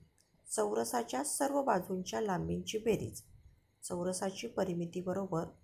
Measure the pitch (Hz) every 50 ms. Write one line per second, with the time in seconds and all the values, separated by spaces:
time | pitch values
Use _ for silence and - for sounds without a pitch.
0 | - _ _ _ _ _ _ _ _ - - 220 208 208 214 226 233 233 254 240
1 | 226 - - 254 294 - - - 285 277 277 285 269 269 214 185 185 - 185 185
2 | 185 - - 226 220 208 185 170 160 165 175 175 - - - 214 214 233 202 147
3 | 123 87 - - - - - - - - - _ _ _ _ _ - - 180 175
4 | 175 185 185 185 202 196 190 - - 233 - - 190 180 175 170 170 170 - 185
5 | 180 180 180 196 196 190 170 160 175 - - -